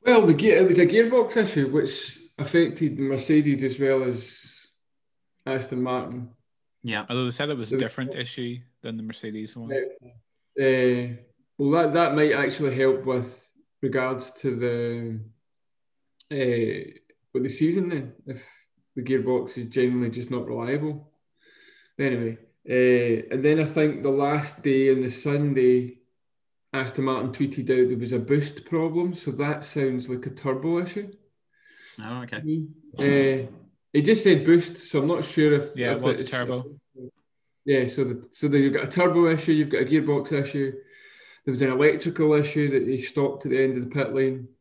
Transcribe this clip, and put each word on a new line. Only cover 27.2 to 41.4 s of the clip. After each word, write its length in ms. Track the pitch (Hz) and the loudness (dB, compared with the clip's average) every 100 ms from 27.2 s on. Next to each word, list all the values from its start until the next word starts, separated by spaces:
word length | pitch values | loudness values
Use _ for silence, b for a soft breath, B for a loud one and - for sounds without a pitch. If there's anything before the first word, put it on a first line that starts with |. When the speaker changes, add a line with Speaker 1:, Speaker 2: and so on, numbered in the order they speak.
| 123 | -4
Speaker 1:
tweeted 380 | - 139 - 127 | -4 -4 -4 0
out 160 | 131 123 | 2 4
there 100 | 120 | 2
was 140 | 117 | -2
a 80 | 123 | -4
boost 460 | 113 143 143 - - | 0 0 0 -10 -6
problem, 500 | 165 160 160 175 170 | -2 0 -2 -2 -4
so 160 | - | -8
that 320 | 123 143 151 | -4 -4 -4
sounds 460 | - 151 135 127 123 | -6 -4 -2 -2 -6
like 160 | 123 143 | -10 -10
a 40 | |
turbo 500 | - 143 131 156 170 | -8 -4 -4 -2 -2
issue. 300 | 180 208 202 - _ _ _ b b b b - | -4 -8 -12 -16 _ _ _ b b b b -16
Speaker 2:
Oh, 200 | 110 123 | -12 -10
okay. 160 | 120 107 156 160 156 - - - | -10 -10 -4 -4 -6 -14 -18 -2
Speaker 1:
Uh, 480 | 139 139 135 131 120 - - _ _ | 2 4 2 0 -6 -14 -20 _ _
it 80 | 151 | 0
just 220 | 147 220 202 | 4 4 6
said 180 | 156 | 4
boost, 340 | 156 170 170 - | 6 4 4 -12
so 220 | - 151 | -4 -2
I'm 80 | 143 | 0
not 160 | 170 | -2
sure 300 | 147 - 151 | -2 2 4
if, 240 | 143 - 131 | 4 0 -6
Speaker 3:
Yeah, 160 | 123 | -4
Speaker 1:
if 60 | 131 | 0
Speaker 3:
it 40 | |
was 160 | 127 120 | -2 -2
Speaker 1:
it's 120 | 127 | -4
Speaker 3:
turbo. 340 | 127 120 123 135 143 _ 131 123 _ _ _ _ _ | -6 -4 -6 -8 -18 _ -20 -20 _ _ _ _ _
Speaker 1:
Yeah, 240 | 139 135 120 | 0 0 0
so 160 | - | -2
the, 240 | 123 117 - | -4 -4 -12
so 160 | - 147 | -4 2
then 140 | 139 | 4
you've 100 | 139 | 4
got 100 | - | 2
a 40 | 139 | -2
turbo 360 | 180 175 165 170 | 2 2 4 4
issue, 260 | 160 165 | 2 2
you've 160 | 156 147 | 2 2
got 140 | - | 0
a 20 | 123 | 2
gearbox 480 | 156 147 143 - | 2 2 0 0
issue. 400 | 147 139 143 135 131 B B B B B B | -4 -4 -4 -4 -6 B B B B B B